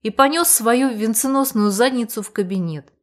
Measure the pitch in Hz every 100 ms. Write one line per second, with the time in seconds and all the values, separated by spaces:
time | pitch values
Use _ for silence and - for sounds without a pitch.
0 | 214 208 277 330 339 - 220 247 262 220
1 | 220 220 269 269 262 214 208 196 254 254
2 | 226 - 196 - 185 190 170 151 - _